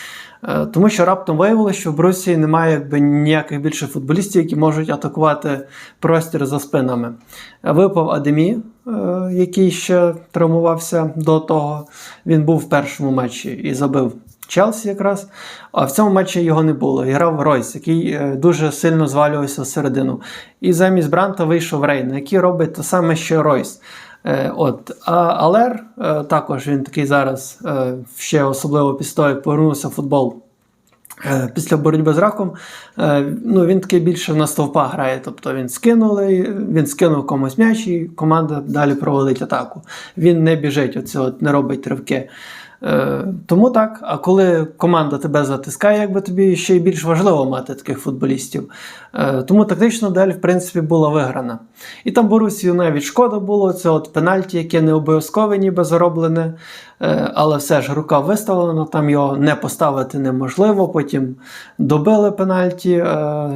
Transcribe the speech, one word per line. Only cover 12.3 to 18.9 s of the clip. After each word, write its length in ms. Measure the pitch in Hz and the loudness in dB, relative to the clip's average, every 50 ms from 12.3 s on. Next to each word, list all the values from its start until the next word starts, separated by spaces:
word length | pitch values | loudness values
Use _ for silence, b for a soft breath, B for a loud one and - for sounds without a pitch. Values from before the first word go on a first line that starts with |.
| 165 156 147 | 2 4 4
був 140 | 156 165 147 | 4 2 0
в 100 | - - | 0 0
першому 420 | 156 143 143 - - - 147 135 | 0 0 0 -2 -6 -4 -2 -2
матчі 400 | 135 131 127 117 - - - 139 | 0 -2 -2 -4 -6 -10 -10 -10
і 220 | 123 - - - 135 | -10 -8 -6 -6 -2
забив 400 | 127 143 135 131 139 127 117 - - - - - _ - | -2 -2 0 0 0 0 -2 -4 -10 -18 -20 -20 _ -16
Челсі 400 | - - 175 202 226 220 - - | -2 0 2 2 2 0 -4 -6
якраз, 400 | 202 196 202 196 202 196 - - B B B B B B B B B | -6 -4 -2 -2 -2 -2 -2 -6 B B B B B B B B B
а 140 | - - - | -2 -2 -2
в 60 | - | 0
цьому 200 | - - 214 208 | 2 2 2 4
матчі 320 | 190 190 185 190 - 180 170 | 4 2 2 0 -2 0 0
його 200 | 165 156 160 156 | 2 2 4 2
не 100 | 156 147 | 2 2
було. 320 | 135 147 139 135 135 127 | 0 0 0 0 0 0
І 60 | 131 | 0
грав 300 | 135 147 170 170 160 147 | 0 2 2 0 0 0
Ройс, 340 | 143 156 143 123 113 - - | 2 2 2 2 0 -4 -10
який, 360 | - - 160 165 165 170 139 | -8 -4 -2 0 0 0 -2
е, 240 | 147 147 143 139 139 | -2 -2 -4 -4 -2
дуже 360 | 135 147 175 165 147 156 151 | 2 2 2 4 2 0 -2
сильно 360 | 147 - - 165 | -2 0 0 2